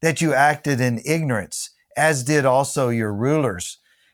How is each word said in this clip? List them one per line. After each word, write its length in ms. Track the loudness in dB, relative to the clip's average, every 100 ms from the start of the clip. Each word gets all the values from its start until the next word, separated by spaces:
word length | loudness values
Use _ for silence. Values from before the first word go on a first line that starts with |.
that 200 | -2 0
you 120 | 0
acted 460 | 4 2 2 -2 0
in 220 | 0 -2 -2
ignorance, 640 | -2 -2 -4 -6 -10 -12 _ _ 0
as 280 | 0 0
did 220 | 0 2 4
also 440 | 2 0 0 0
your 240 | 0 -2
rulers." 640 | -2 0 0 0 -4 -10 -14 _ _ _